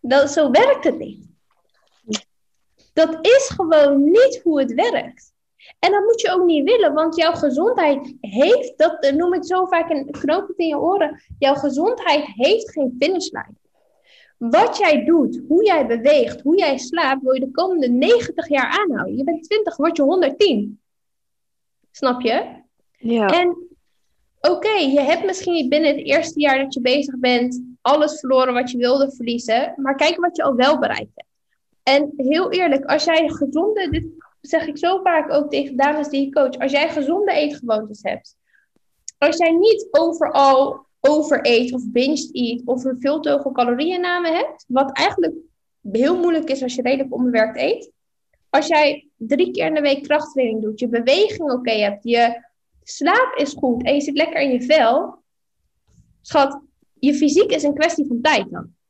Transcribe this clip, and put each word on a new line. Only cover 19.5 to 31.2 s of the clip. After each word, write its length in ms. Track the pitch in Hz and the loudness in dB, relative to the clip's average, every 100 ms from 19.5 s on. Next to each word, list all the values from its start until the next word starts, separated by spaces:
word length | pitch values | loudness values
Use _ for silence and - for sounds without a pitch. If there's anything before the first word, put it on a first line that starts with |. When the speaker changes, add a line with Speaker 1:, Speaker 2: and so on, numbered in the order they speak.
| 427 415 - | -2 -2 -2
Speaker 1:
word 200 | 302 330 | -2 2
je 60 | |
honderdtien. 800 | 277 370 302 269 403 226 208 - _ _ _ _ _ _ _ _ _ _ _ | 2 2 0 2 2 2 -4 -10 _ _ _ _ _ _ _ _ _ _ _
Snap 300 | - 262 247 | -4 -2 -2
je? 240 | 240 262 - - _ _ _ _ | -2 -2 -4 -14 _ _ _ _
Speaker 2:
Ja. 420 | 233 233 202 330 | -2 0 2 2
Speaker 1:
En 160 | 359 349 - _ _ _ _ _ _ _ | 2 -2 -12 _ _ _ _ _ _ _
oké, 320 | - 359 415 | 0 0 0
je 280 | 415 285 285 | 0 2 2
hebt 240 | 269 339 | 2 0
misschien 440 | 392 370 - 339 254 | -2 -4 -2 -2 0
binnen 280 | 294 320 285 | 0 2 -2
het 80 | |
eerste 360 | - 285 330 - | 0 -2 -2 -2
jaar 180 | 294 269 | 0 0
dat 160 | 269 | -2
je 60 | 269 | -4
bezig 380 | 247 285 285 254 | 0 0 -2 -2
bent 440 | 247 247 247 247 - - | 0 2 0 -4 -10 -6
alles 400 | 240 294 294 302 | 0 2 2 -2
verloren 340 | 262 262 254 | 0 2 2
wat 160 | 247 247 | 0 -2
je 80 | 247 | -2
wilde 340 | 247 269 269 | 0 2 0
verliezen, 640 | 269 233 240 240 226 285 - | -2 -6 -6 -2 -2 -2 -4
maar 180 | 269 | -4
kijk 220 | 277 302 339 | 0 0 0
wat 200 | 349 349 | -4 -2
je 60 | |
al 120 | 285 | -2
wel 240 | 240 254 302 | 2 2 2
bereikt 340 | - - 107 | -2 -4 -10
hebt. 140 | - | -18